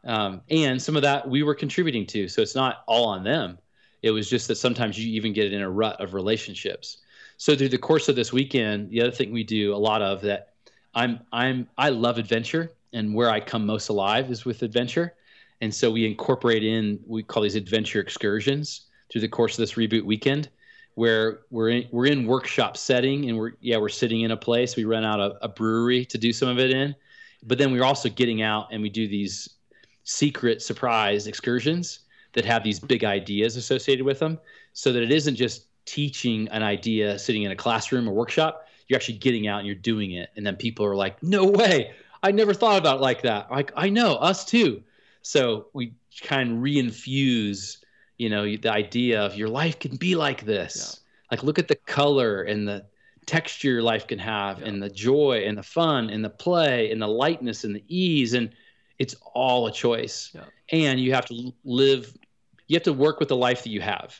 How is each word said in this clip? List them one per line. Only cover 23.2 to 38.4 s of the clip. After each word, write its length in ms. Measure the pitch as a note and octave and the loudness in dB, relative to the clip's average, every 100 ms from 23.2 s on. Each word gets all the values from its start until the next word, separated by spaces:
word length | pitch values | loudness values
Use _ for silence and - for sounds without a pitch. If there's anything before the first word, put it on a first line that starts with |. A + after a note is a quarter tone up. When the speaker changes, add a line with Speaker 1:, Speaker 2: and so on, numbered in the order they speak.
| C3+ | -2
Speaker 1:
and 80 | A2+ | -2
we're, 140 | A2+ - | -4 -6
yeah, 160 | B2 A2+ | -2 0
we're 120 | G#2 | 0
sitting 320 | - A#2+ A2+ | -2 0 0
in 100 | A2+ | 0
a 60 | A2 | -2
place. 380 | - A#2 B2 B2 | 0 0 0 -2
We 100 | A2 | -2
rent 200 | A2+ A2 | 0 0
out 140 | G#2+ | 0
a, 180 | G2+ G2+ | -2 -4
a 40 | A2+ | -10
brewery 560 | G2 A2+ A2+ A#2+ B2+ B2+ | -4 0 2 2 0 0
to 120 | - | -2
do 140 | A#2 | -2
some 140 | A2 C3 | 0 0
of 80 | B2 | 2
it 120 | B2+ | 2
in, 240 | C3 C#3+ C#3 _ - - _ | 2 0 -4 _ -20 -20 _
but 140 | A2+ B2 | -4 2
then 140 | C#3 | 2
we're 120 | B2 | 4
also 260 | B2+ C#3 A#2+ | 2 2 -2
getting 320 | A2 A#2+ A2 | 0 0 2
out 260 | A2 G#2+ G#2+ | 0 -2 -4
and 100 | A2 | -6
we 80 | G#2+ | -4
do 180 | G#2+ A2 | -2 -2
these 420 | G2+ G2 F2+ - _ _ _ _ _ | -2 -4 -8 -14 _ _ _ _ _
secret 580 | - - D3 - A#2+ A2+ | -10 0 0 2 0 0
surprise 680 | - G#2+ B2+ A2+ G#2 G#2 G#2 | -4 -4 0 2 2 0 -2
excursions 720 | G#2+ - B2 B2+ F3 F3 - _ _ _ | -6 -2 0 0 -2 -4 -12 _ _ _
that 120 | - A2+ | -4 2
have 180 | A2+ | 2
these 160 | G#2+ G2+ | 2 -4
big 240 | - A#2+ | 0 2
ideas 520 | G#2+ G2+ F#2 G2+ A2+ A#2 | 2 0 -2 0 0 -2
associated 500 | A#2 C3 - C3+ C3 | -2 -2 2 2 2
with 140 | C#3 | 0
them, 200 | D#3+ D#3+ - - - | -2 -4 -10 -20 -20
so 180 | - C3+ | -2 0
that 100 | A#2+ | 2
it 80 | A#2 | 4
isn't 240 | D#3 D3 A#2+ | 2 2 0
just 320 | B2+ - _ _ - | -2 -4 _ _ -10
teaching 600 | - D3 C3+ B2 A2 G#2+ | -4 -4 -2 -2 -2 -2
an 140 | G#2+ | -2
idea 540 | A2 G2+ A2+ G#2+ G#2 G2+ | -2 -2 0 0 0 -2
sitting 240 | - G#2+ | -2 -2
in 80 | G2+ | -2
a 40 | F#2 | -2
classroom 520 | A#2+ A2 - B2+ A2+ | -2 -2 0 -2 0
or 40 | |
workshop. 540 | G2+ A#2 - | 0 0 2